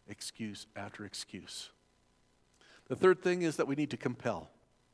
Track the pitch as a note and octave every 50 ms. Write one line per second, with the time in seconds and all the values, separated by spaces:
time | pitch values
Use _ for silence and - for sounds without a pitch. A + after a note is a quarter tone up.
0 | _ G2+ G#2 - - - - - A2+ G#2 G2+ - - - - G2+ G2+ F#2 - -
1 | G#2 F#2+ - - - - - F#2 - - - - - - - _ _ _ _ _
2 | _ _ _ _ _ _ _ _ _ _ _ - - - - - - - B2+ -
3 | - F#3+ F3+ F#3 - F3+ F3+ F3+ F3 D#3+ C#3+ - - C3+ C#3 D3+ D3+ C3 - -
4 | - B2+ B2 - - A#2+ G2 D#2+ D2+ - - _ _ _ _ _ _ _